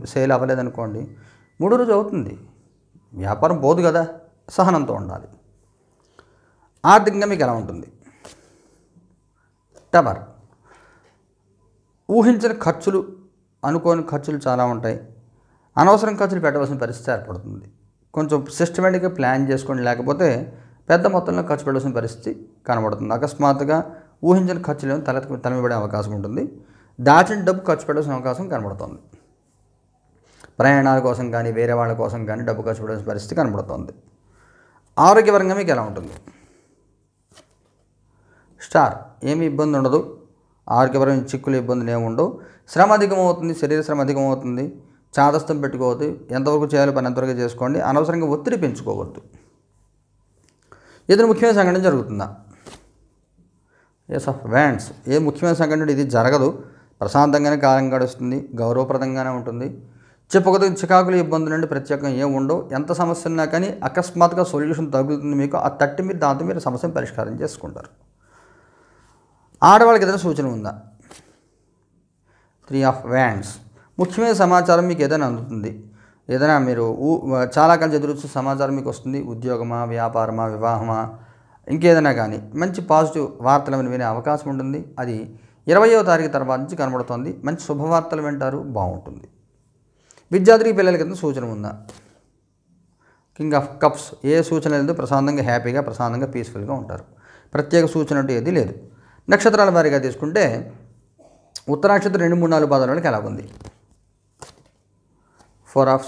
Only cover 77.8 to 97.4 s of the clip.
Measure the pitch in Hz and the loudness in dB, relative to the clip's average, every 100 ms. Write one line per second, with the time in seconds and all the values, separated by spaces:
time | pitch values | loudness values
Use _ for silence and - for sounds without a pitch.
77.8 | 160 151 147 143 143 135 131 135 135 139 | 2 0 -2 -6 -6 -6 -4 -2 -2 -2
78.8 | 123 - 127 139 139 113 123 120 117 120 | -6 -8 -8 -8 -8 -8 -6 -4 -4 -6
79.8 | 120 117 117 113 110 113 113 107 113 113 | -4 -4 -2 -2 -2 -2 -4 -2 -2 -2
80.8 | 113 110 113 - - _ _ _ - 156 | -2 -4 -4 -10 -20 _ _ _ -6 0
81.8 | 175 165 147 120 110 107 - 151 185 185 | 4 6 4 0 -2 -6 -10 -6 -4 -4
82.8 | 170 156 156 156 135 - 123 143 143 135 | 0 2 2 0 -6 -4 2 2 2 -4
83.8 | 127 127 117 113 131 151 147 135 131 147 | -4 -4 -4 -4 -2 -4 -4 -6 -6 -8
84.8 | - - 123 110 110 - - _ - 175 | -10 -8 -6 -6 -10 -16 -20 _ 2 6
85.8 | 226 226 185 165 156 143 131 131 143 170 | 6 6 4 2 2 -4 -2 -4 -4 -6
86.8 | 135 127 120 120 147 - 135 175 - 143 | -4 -4 -4 -6 -8 -8 -6 -6 -6 -4
87.8 | 156 165 160 156 147 143 131 139 139 110 | 0 0 0 -4 -4 -4 -4 -6 -6 -6
88.8 | 92 90 - - - _ _ _ _ _ | -4 -6 -12 -18 -20 _ _ _ _ _
89.8 | _ _ _ _ - 185 185 226 226 202 | _ _ _ _ -2 2 8 8 6 4
90.8 | 185 175 160 185 156 131 117 107 104 107 | 4 2 0 -4 -4 -4 -6 -8 -8 -10
91.8 | - - _ _ _ _ _ _ _ _ | -16 -20 _ _ _ _ _ _ _ _
92.8 | _ _ _ _ _ - 156 147 - - | _ _ _ _ _ -8 -2 0 -2 0
93.8 | 151 143 - - 135 160 156 160 156 147 | 0 0 -12 -6 0 2 2 0 0 0
94.8 | 143 135 127 139 139 143 123 120 120 131 | 0 -2 -2 0 0 0 0 0 0 -4
95.8 | 127 113 120 117 127 123 113 101 104 135 | -4 -4 -4 -4 -6 -6 -8 -10 -8 -8
96.8 | 101 92 - _ _ - | -8 -14 -16 _ _ -20